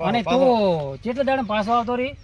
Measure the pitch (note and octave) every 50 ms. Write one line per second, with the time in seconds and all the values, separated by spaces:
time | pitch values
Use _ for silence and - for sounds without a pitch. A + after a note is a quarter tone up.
0 | E3 F3+ A3 A#3+ G#3 - A#3+ B3+ C4+ C4 A#3+ A3+ G#3 F#3+ F3 D#3+ D3 C3+ C3+ C3
1 | - G#3+ B3 C4 C#4 B3 C4+ C4+ B3+ G3 G#3 G#3+ G3+ G#3 A#3 A#3+ A#3 G#3 B3 B3
2 | B3 C4+ D4 -